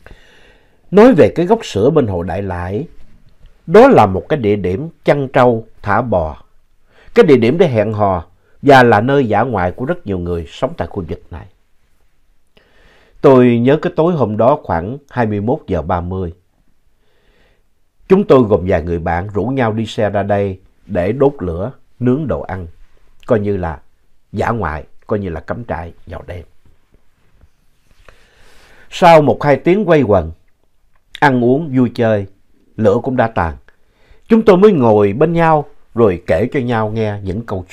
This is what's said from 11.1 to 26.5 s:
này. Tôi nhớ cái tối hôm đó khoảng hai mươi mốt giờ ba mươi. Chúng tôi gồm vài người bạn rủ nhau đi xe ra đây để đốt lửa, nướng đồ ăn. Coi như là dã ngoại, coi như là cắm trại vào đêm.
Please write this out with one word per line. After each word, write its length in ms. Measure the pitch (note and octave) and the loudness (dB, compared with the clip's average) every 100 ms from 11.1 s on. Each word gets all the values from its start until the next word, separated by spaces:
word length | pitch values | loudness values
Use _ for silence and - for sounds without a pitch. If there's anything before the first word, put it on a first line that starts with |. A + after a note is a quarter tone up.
| G#2 - | -12 -14
này. 160 | - G2 _ _ _ _ _ _ _ _ _ _ _ _ _ _ _ _ - | -20 -20 _ _ _ _ _ _ _ _ _ _ _ _ _ _ _ _ 0
Tôi 380 | D3 B2+ B2 A#2 | 4 6 6 4
nhớ 180 | B2 D3+ | 2 0
cái 100 | F3 E3+ | 0 -2
tối 180 | D#3+ | 0
hôm 220 | E3+ A2+ G#2+ | 0 -2 0
đó 240 | A#2 D3+ | 0 0
khoảng 360 | - E2+ F2+ C#3 - | -2 -6 -6 -12 -10
hai 160 | B2+ A2+ | -6 -4
mươi 140 | G#2 | -4
mốt 180 | G#2+ D#3 - | -4 -4 -4
giờ 160 | F2 | -6
ba 180 | D2+ F2+ | -4 -6
mươi. 320 | F2 F#2 F2+ - _ _ _ _ _ _ _ _ _ _ _ _ _ _ _ _ - | -6 -6 -8 -12 _ _ _ _ _ _ _ _ _ _ _ _ _ _ _ _ 0
Chúng 180 | F#3+ G3+ | 0 4
tôi 160 | C#3 | 4
gồm 220 | A2 G2+ F2+ | 4 0 0
vài 160 | F2+ | -2
người 160 | E2 E2+ | -2 -4
bạn 300 | E2+ E2+ G2+ | -4 -6 -6
rủ 100 | G2+ | -6
nhau 280 | G#2 C3+ A2+ | -4 -2 -2
đi 140 | A2 A2 | -4 -6
xe 240 | - G#2 | -4 -4
ra 120 | G2+ | -2
đây 380 | G2 G2+ G2+ F#2 _ _ - | -2 -2 -4 -8 _ _ -10
để 260 | F#2+ F2+ | -4 -2
đốt 200 | B2+ C#3 - | 0 -2 -2
lửa, 340 | F2+ E2 G#2+ - _ - | -8 -8 -10 -12 _ -6
nướng 260 | B2 C3 D3 | -2 -2 -2
đồ 140 | D2+ | -8
ăn. 260 | C#2 F#2 E2+ - - _ - - - | -8 -12 -12 -18 -20 _ -20 -14 -4
Coi 140 | A#2 | -2
như 160 | G2+ G2 | -2 -4
là 240 | E2+ D#2+ - _ _ _ _ | -6 -10 -16 _ _ _ _
dã 180 | G2 - | -8 -6
ngoại, 340 | A#2 E2+ D#2 - - - | -4 -6 -8 -14 -20 -8
coi 120 | G#2+ | -6
như 100 | G2 | -6
là 120 | D#2 | -10
cắm 240 | - A#2 | -10 -12
trại 280 | A#2+ D#2+ E2+ - - | -10 -10 -12 -16 -18
vào 160 | F#2 - | -18 -16
đêm. 180 | F2 - | -18 -18